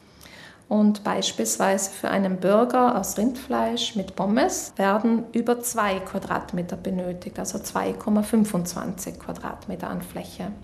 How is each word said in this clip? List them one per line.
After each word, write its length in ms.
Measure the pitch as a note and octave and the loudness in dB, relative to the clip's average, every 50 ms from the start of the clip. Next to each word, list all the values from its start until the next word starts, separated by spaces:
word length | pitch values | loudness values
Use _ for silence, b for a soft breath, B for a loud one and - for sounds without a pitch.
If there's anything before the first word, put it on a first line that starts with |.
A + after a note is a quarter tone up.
| B B B B B B B B B B B B B - | B B B B B B B B B B B B B 0
Und 360 | G#3+ G#3+ G#3 G#3 G#3 - - | 4 6 6 6 4 2 0
beispielsweise 880 | F#3+ F#3 G3 F#3+ - - - A3+ G#3+ - - F#3+ G3 F#3+ G3 - - | -2 0 0 -2 -2 -2 -2 -2 -2 0 2 2 2 4 2 0 -4
für 180 | - - - - | -6 -4 -2 0
einen 300 | - G3 G3 F#3 F#3+ F3+ | 2 2 2 2 0 2
Burger 580 | F3+ F#3+ G#3 A3 B3 B3 - B3+ B3 A#3+ A#3+ F#3+ | 4 6 6 6 6 6 6 4 6 4 4 2
aus 180 | F#3+ - - | -2 -2 0
Rindfleisch 800 | G3 A3 C4+ - - - B3+ A#3+ A#3 A3+ A3+ A#3 A#3+ - - - | 0 2 2 0 -2 -4 -2 0 0 0 0 0 -2 -2 -2 -2
mit 220 | G3+ F3+ - - | -4 -4 -4 -4
Pommes 560 | - G3 G3+ A3 C4 E4+ F#4 - - - - - | -2 0 2 4 4 4 2 2 -2 -6 -6 -2
werden 480 | - G3 G3 G3+ A3 A#3 A3+ A3+ G#3+ A3+ - | 0 2 4 4 4 4 4 4 2 0 0
über 280 | - A#3+ A#3 A#3+ A#3+ A#3+ | -2 0 2 2 0 0
zwei 400 | - - - A3+ G#3 G3+ F#3+ F#3+ | -2 -2 -2 0 0 0 0 -2
Quadratmeter 760 | F#3+ F#3 - F#3+ - - - - - - F#3 F3+ F3 F3 F#3+ | -4 -6 -6 -6 -4 -2 -4 -4 -4 -4 -4 -4 -4 -4 -8
benötigt, 640 | - - F#3+ F#3 F3+ F3+ F3+ F3+ F3+ - G3+ - - | -6 -4 -4 -4 -2 -2 -4 -6 -8 -10 -10 -8 -8
also 220 | F#3+ - - - | -8 -6 -6 -8
zwei 320 | - - - F#3+ G3 F#3+ | -8 -4 -4 -2 -2 -2
Komma 300 | - - - G#3+ G#3 G#3+ | -4 -2 0 2 2 2
fünfundzwanzig 960 | G#3 - A#3 A3 G#3 - - F3 E3+ - - - - F3 F3+ - - F3 F3 - | 4 4 4 4 4 4 2 0 -2 -2 -4 -6 -6 -6 -6 -6 -8 -10 -10 -10
Quadratmeter 680 | - - F3 - - - - - - G#3 F3+ E3+ - - | -10 -10 -10 -8 -8 -10 -10 -10 -10 -10 -8 -6 -6 -6
an 140 | F#3 F3 | -6 -6
Fläche. 480 | F3 - - E3+ F3 - - - F3+ G3+ G#3 - | -8 -8 -10 -10 -10 -10 -10 -10 -8 -8 -10 -12